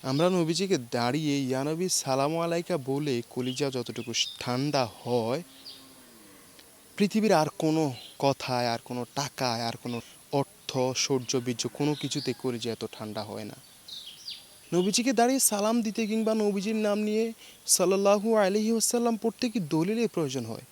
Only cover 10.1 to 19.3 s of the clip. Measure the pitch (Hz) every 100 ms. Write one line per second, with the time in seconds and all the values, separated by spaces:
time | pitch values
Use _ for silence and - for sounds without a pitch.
10.1 | - - 143 139 - - 131 127 127 -
11.1 | 135 120 135 123 117 120 - 147 147 143
12.1 | 147 131 123 131 120 117 110 110 - 107
13.1 | 104 104 104 107 - - - - - -
14.1 | - - - - - - 170 185 208 240
15.1 | 226 240 269 - 208 208 233 220 208 220
16.1 | 220 220 220 208 202 196 220 214 202 214
17.1 | 214 226 226 - - - - 180 196 202
18.1 | 202 214 220 190 208 214 226 - 240 233
19.1 | 226 226